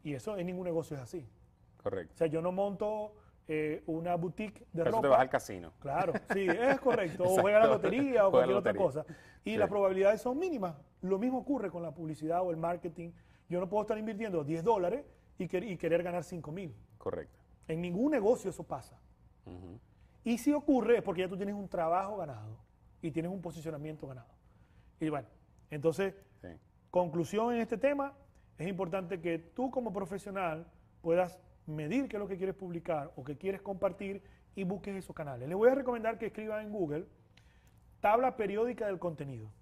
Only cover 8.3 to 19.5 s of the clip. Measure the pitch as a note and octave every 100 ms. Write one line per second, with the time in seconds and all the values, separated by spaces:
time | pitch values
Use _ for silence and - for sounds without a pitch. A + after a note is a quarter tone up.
8.3 | - B2+ B2+ G3 G3+ F3 C#3+ - D#3+ -
9.3 | - G3+ A3 G3 G3+ F#3+ F#3+ G3 A3 B3
10.3 | C4 F#4 C4+ F#3 D3+ - _ F#3 F#3+ B3
11.3 | B3+ - C4+ G3+ E3+ E3 D3+ D#3+ D3 D#3
12.3 | E3+ F#3 D#3+ E3+ F3 F3 E3 E3+ - -
13.3 | - _ F3 F#3 G#3 G#3 A3 G#3+ G3+ A3+
14.3 | F3 C#3+ E3 F3+ A3 F3 B3 - - _
15.3 | - F3 F3+ A3 E3+ E3 E3+ F3 F3 D#3
16.3 | F3 D3+ E3+ F3+ G#2+ - - - F2 D2+
17.3 | _ _ - - D#3+ F3 F3 C#4 C#4+ G3+
18.3 | A#3+ F#3+ - E3 C#3+ - - _ _ -
19.3 | _ -